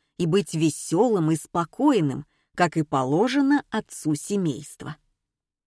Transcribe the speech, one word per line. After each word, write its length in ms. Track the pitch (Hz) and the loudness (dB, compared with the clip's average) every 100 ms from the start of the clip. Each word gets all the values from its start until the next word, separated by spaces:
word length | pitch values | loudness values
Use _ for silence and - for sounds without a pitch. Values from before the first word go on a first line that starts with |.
| _ - | _ -6
и 80 | |
быть 300 | 175 190 - | 0 0 0
веселым 760 | 160 160 - - 165 247 208 156 | 0 0 0 -2 2 2 2 2
и 60 | 160 | -2
спокойным, 880 | - 175 160 - 285 240 147 131 - _ _ | -2 -4 -4 0 2 4 2 -2 -10 _ _
как 240 | - 175 165 | -2 0 0
и 60 | |
положено 800 | 151 139 131 156 247 269 269 285 - | -2 -2 0 2 2 2 2 2 0
отцу 460 | 220 - - - | -8 -8 -6 -4
семейства. 840 | 147 - 202 170 127 143 - - 156 _ _ _ _ _ _ | -4 -2 -2 -2 -4 -10 -16 -14 -16 _ _ _ _ _ _